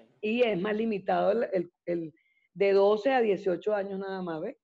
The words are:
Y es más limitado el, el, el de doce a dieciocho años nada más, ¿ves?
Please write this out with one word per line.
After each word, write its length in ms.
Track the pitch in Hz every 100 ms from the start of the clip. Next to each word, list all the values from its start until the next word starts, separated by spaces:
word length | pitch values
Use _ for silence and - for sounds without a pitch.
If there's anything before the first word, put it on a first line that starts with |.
| 113 _
Y 220 | 214 233
es 180 | 240 190
más 140 | 185 214
limitado 560 | 226 202 190 180 180
el, 180 | 220 247
el, 220 | 190 175 _ -
el 280 | 175 165 - _ _ _
de 180 | 170 196
doce 400 | 196 196 214 269
a 80 | 262
dieciocho 560 | 226 185 196 170 214 208
años 240 | 196 196
nada 220 | 196 190
más, 180 | 180 160
¿ves? 160 | 190 285